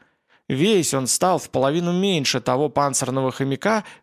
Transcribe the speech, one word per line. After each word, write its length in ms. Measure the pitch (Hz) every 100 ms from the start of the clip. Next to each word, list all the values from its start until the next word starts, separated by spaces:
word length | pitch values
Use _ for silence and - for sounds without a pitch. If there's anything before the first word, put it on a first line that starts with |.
| _ _ _ _ -
Весь 460 | 131 190 202 147
он 140 | 135 127
стал 320 | - 185 165
в 100 | -
половину 440 | 135 135 165 175
меньше 480 | 180 202 170 135 131
того 280 | 123 127 147
панцирного 640 | 127 143 127 127 131 131
хомяка, 520 | - 135 135 202 220 - -